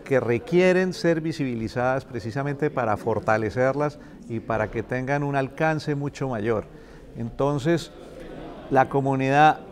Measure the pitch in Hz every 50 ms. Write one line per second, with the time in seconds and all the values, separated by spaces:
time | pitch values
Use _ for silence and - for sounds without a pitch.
0 | - - 135 127 117 110 120 117 117 - 170 175 185 185 180 180 185 185 170 -
1 | - 170 170 160 156 165 151 - 147 131 120 113 113 107 - 123 123 127 131 135
2 | 131 - 131 117 101 117 107 143 139 143 143 139 147 151 151 139 123 110 104 95
3 | - 117 110 104 87 104 110 110 110 107 92 127 127 135 135 143 147 147 147 -
4 | - - - - - - 120 110 101 - 113 110 107 98 - 120 104 - 127 127
5 | 127 127 143 143 143 143 139 139 135 127 - - 160 160 160 151 - - 147 143
6 | 143 143 - - 143 135 127 107 107 113 113 104 90 - - - - - - -
7 | - - - 127 117 117 - - 135 139 147 143 120 156 170 160 - - - -
8 | - - - - - - - - - - - - - - 139 131 131 131 - 139
9 | 135 135 135 131 135 135 135 143 151 156 151 - - -